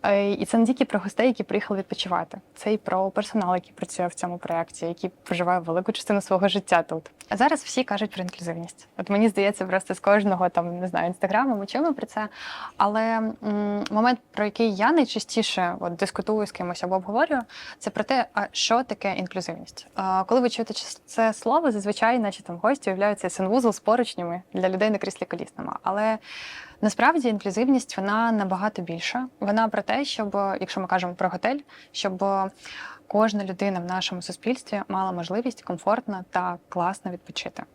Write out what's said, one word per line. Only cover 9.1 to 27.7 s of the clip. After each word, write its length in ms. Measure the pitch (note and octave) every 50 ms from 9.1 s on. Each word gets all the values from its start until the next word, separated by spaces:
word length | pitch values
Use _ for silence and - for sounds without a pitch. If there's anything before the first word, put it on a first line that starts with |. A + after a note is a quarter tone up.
мені 180 | G3+ G3+ A3+ A3+
здається, 360 | - G3+ G3 G3+ G3+ - F#3+
просто 300 | F#3+ F#3 F#3+ - - F#3+
з 60 | -
кожного, 480 | - G3+ G3+ G#3+ G3+ G3+ F#3+ F3+ F#3 F3
там, 300 | - F3 E3+ F3 F3 F3
не 100 | F3+ F#3
знаю, 260 | F3 F3+ E3+ F3 F#3 -
Instagram 240 | - F#3 G3+ A3 C4+
ми 220 | C4+ A#3 G3+ G3
чуємо 280 | G3+ - B3+ D#4 E4+ C#4
про 120 | C#4+ -
це. 220 | - - G#3+ G#3+ G#3 - - - - - - - - -
Але, 240 | - F#3+ G#3 G#3 A3
м, 840 | A3 A3+ A3+ A3+ A3 A3 - - G#3+ G#3+ G#3 G#3 G#3 G#3 G3+ G#3 - -
момент, 280 | G#3 G#3+ A3+ B3 A#3+ - _ _
про 140 | - - G#3
який 300 | G#3 G3+ - A#3 A3+ G3
я 180 | F#3 G#3 C4
найчастіше 840 | E4 E4 C4+ - - A3 - - - A3+ G#3+ - - F#3+ F3+ F3 F3+ -
от 160 | F3 F3 E3+
дискутую 500 | E3+ G3 - - - G3 - G#3+ G#3+ G#3
з 60 | -
кимось 320 | - - F3+ F3 F3 - -
або 100 | F3+ F#3
обговорюю, 460 | F#3+ F3+ F#3+ G#3 A#3+ D#4+ E4 D4+ B3+ A3+ - - - - - - _
це 120 | - G#3
про 140 | - - G#3
те, 220 | - C4+ C4 - - _
а 60 | G#3 G3+ -
що 300 | - - - - A3+ A#3+
таке 320 | C4 - G#3 - - G3 F3+
інклюзивність. 720 | - F#3 F3+ - F#3 F3 - E3 E3+ E3+ - - - - - _
А, 300 | - F#3+ F#3+ F#3 F#3 F#3
коли 160 | - A3+ C4
ви 100 | B3 A#3+
чуєте 240 | - - A3+ - G#3
ч-, 240 | - - - - - _
це 260 | - - A#3 A3+ A3
слово, 380 | G#3+ - - A3+ B3+ D#4+ E4+ C#4+
зазвичай, 480 | G#3+ G#3 F#3+ G#3 G#3 - A3+ A3+ B3 B3
наче, 240 | A3 G3+ F#3+ -
там, 160 | - - F3 F3
гості 280 | - A3+ C#4 C#4 - G3+
уявляються 400 | F#3+ F#3 G3+ G#3 G#3 - - F3+
синвузол 420 | - - F#3+ F#3 G#3+ C4+ A#3+ A3+
з 80 | F#3+ -
поручнями 640 | _ G#3 A3 B3 A#3+ - - - F3 E3+ E3+ F3+ - _
для 160 | - F#3 F#3 F#3
людей 220 | F#3+ F#3 G#3 A3
на 80 | G#3+ G3
кріслі 280 | - G3 - - F#3+
колісному. 440 | - - F3 E3 - _ - - - - -
Але 360 | - - F#3+ G#3 G#3+ A3 A3 G#3+ - - - - - - - - - - - _
насправді 480 | - A3 - - A#3+ C#4 E4 D#4+ B3 A#3+
інклюзивність, 680 | G#3+ G3+ - G3+ F#3 G#3+ B3+ C4